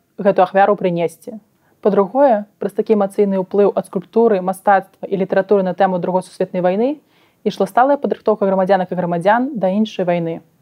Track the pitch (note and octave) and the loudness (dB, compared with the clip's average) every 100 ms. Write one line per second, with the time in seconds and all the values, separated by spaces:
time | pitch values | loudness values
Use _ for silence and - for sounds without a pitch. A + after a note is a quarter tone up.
0 | _ - G3 F#3+ F3+ F#3+ G3+ G#3 F#3 E3+ | _ -4 0 2 2 2 2 2 -2 -2
1 | E3 - - A3 _ _ _ _ A3 G3 | -4 -6 -18 -18 _ _ _ _ 0 0
2 | F#3+ C4 C#4+ G#3 G#3 - G3 - G#3+ G#3+ | 0 2 2 2 -4 -10 -8 -6 -2 0
3 | G3 G#3 G3+ F#3+ F#3 G3+ G3+ - - G3 | 0 0 0 0 -2 0 0 0 -6 -10
4 | - A3+ A#3 G3 F#3 F#3+ - G3 F#3 - | -4 0 2 2 -2 -4 2 2 0 -14
5 | - F#3+ F#3+ G3 F#3+ G#3 F#3 F3 F#3+ F3+ | -6 -4 0 0 2 0 0 0 0 0
6 | F3+ F3+ - - F#3 F#3 F3+ G3 B3+ D4+ | -2 -4 -4 -6 -6 -2 -2 0 -2 -4
7 | _ _ _ _ G#3 - G3 A#3 C4+ C#4+ | _ _ _ _ -6 -4 -2 2 2 2
8 | G#3 - - G#3+ G3 F#3+ F#3 G3 F3+ F3+ | -2 -4 -2 0 0 0 2 0 0 -4
9 | F3 F3 F3+ A3+ C4 B3 F#3 G3+ G#3+ - | -4 -2 2 0 0 -4 -2 0 -2 -2
10 | F3 F3 E3 E3 _ _ | -2 -2 -4 -8 _ _